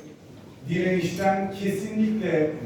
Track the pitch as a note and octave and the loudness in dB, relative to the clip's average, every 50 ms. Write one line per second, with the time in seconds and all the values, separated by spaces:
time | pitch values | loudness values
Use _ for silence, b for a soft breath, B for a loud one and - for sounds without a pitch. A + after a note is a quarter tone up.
0 | - - - - - - - - - - - - - D#3+ F3 F3+ F3 F#3 F#3 F3+ | -12 -16 -20 -20 -20 -20 -20 -20 -20 -20 -18 -12 -6 -2 0 2 2 4 2 2
1 | E3 F3 - G3 G3 G3 G3+ G3 G3 G3 - G3+ G3+ G3 - - G#3+ G#3+ G#3+ A3 | 2 0 0 2 2 2 4 2 0 -4 -4 -2 -2 -2 0 -2 -2 -2 0 2
2 | A3 G#3 G#3+ F#3+ F#3 E3 E3 D#3 D3+ D3+ C3+ B2 A#2+ | 2 2 2 0 2 2 4 4 2 2 0 -4 -4